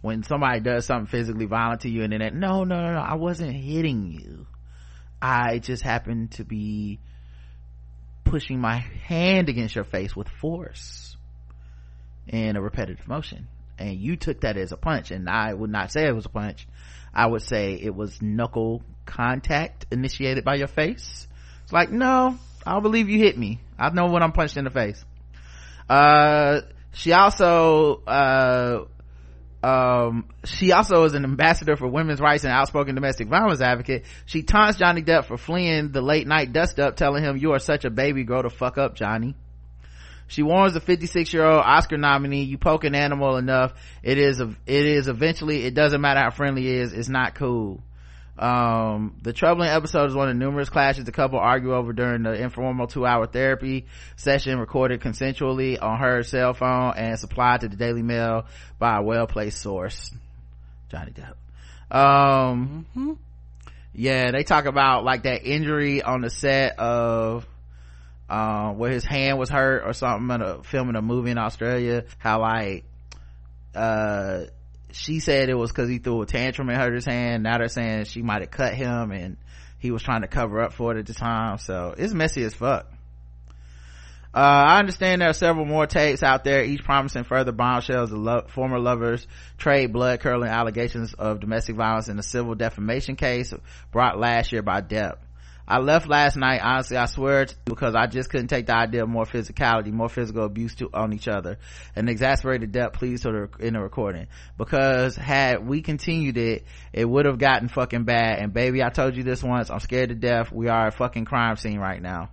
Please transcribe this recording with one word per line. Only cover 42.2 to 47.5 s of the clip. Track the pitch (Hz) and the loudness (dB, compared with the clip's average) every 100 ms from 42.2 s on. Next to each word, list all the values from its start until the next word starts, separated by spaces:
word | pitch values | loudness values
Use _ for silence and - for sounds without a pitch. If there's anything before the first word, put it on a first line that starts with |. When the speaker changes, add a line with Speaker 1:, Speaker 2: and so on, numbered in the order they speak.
| 139 139 | 2 -2
Speaker 1:
"You | 135 135 | -4 0
poke | 175 156 151 | 2 2 2
an | 143 | 0
animal | 143 139 139 127 | 0 2 0 0
enough, | 127 131 127 - - - | 2 2 2 -2 -20 -6
it | - 139 | 0 4
is, | 143 127 | 4 4
it | 117 104 - | -4 -8 -2
is | 143 147 147 135 | 2 4 2 0
eventually, | 117 160 165 156 147 127 | 0 0 0 -2 -2 -2
it | 127 | 2
doesn't | 151 143 | 4 4
matter | 143 139 | 2 4
how | 131 | 2
friendly | - 143 131 127 | 0 -2 0 -2
it | 127 | -2
is, | 123 | -2
it's | 98 120 | -4 -2
not | 131 123 - | 0 -2 -2
cool." | 135 | -2